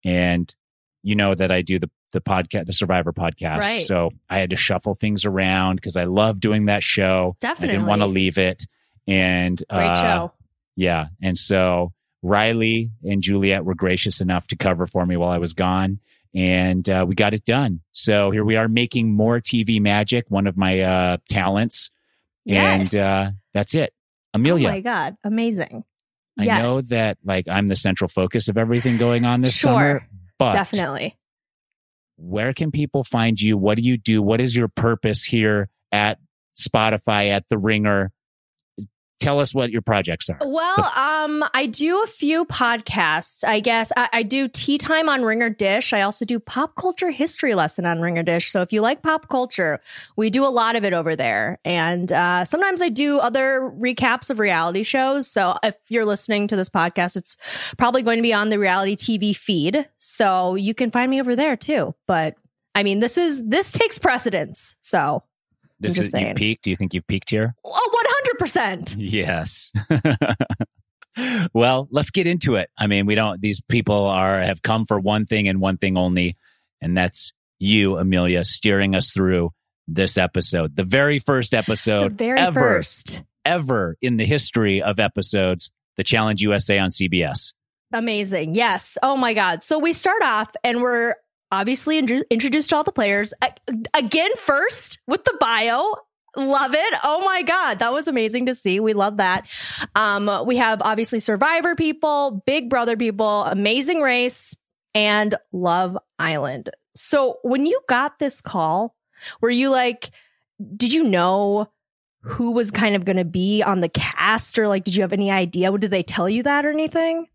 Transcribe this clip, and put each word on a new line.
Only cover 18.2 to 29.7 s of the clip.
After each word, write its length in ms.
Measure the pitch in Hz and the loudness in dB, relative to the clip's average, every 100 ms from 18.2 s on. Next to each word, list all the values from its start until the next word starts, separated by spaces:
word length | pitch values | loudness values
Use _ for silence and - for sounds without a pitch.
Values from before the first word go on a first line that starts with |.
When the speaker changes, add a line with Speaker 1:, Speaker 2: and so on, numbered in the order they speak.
| 101 | 2
Speaker 1:
here 140 | 107 107 | 0 0
we 100 | 110 | 2
are 120 | 113 | 2
making 420 | 113 120 123 113 | 0 0 0 0
more 280 | 104 110 120 | 2 2 0
T 220 | - 120 | 0 -2
V 160 | 107 110 | 2 2
magic, 500 | 104 104 107 120 - | 2 2 2 -2 -2
one 160 | 98 101 | -2 -2
of 80 | 92 | 0
my, 240 | 95 95 | 0 2
uh, 380 | 92 92 90 87 - | 2 2 0 -2 -2
talents. 600 | 101 92 98 113 - - _ _ _ _ _ - | -2 0 0 0 -2 -6 _ _ _ _ _ -2
Speaker 2:
Yes. 480 | 98 95 95 95 | 2 4 2 2
Speaker 1:
And, 80 | 101 | 2
uh, 280 | 98 95 98 98 _ | 2 2 0 -6 _
that's 220 | 101 101 160 | -4 0 0
it. 180 | 147 _ _ _ _ | -2 _ _ _ _
Amelia. 360 | 107 135 175 104 | 0 2 4 2
Speaker 2:
Oh 20 | |
my 80 | 190 | 0
God. 380 | 226 208 143 - | -4 -4 -4 -6
Amazing. 600 | 208 220 233 202 156 113 - _ _ _ _ - | -4 -2 -2 -2 -6 -10 -18 _ _ _ _ -2
Speaker 1:
I 60 | 233 | 0
know 320 | 202 120 131 | 2 2 0
Speaker 2:
Yes. 100 | 127 | 0
Speaker 1:
that, 300 | 117 110 95 | 0 0 -2
like, 240 | 98 95 85 | -2 -2 0
I'm 200 | 95 101 | 0 2
the 80 | 92 | 2
central 320 | 101 90 90 | 0 0 0
focus 400 | - 92 117 107 | 0 0 0 0
of 100 | 107 | 0
everything 400 | 113 120 123 117 | 0 0 2 2
going 280 | 120 120 120 | 2 2 2
on 160 | 123 | 2
this 120 | 127 | 2
Speaker 2:
Sure. 200 | - 285 | 2 4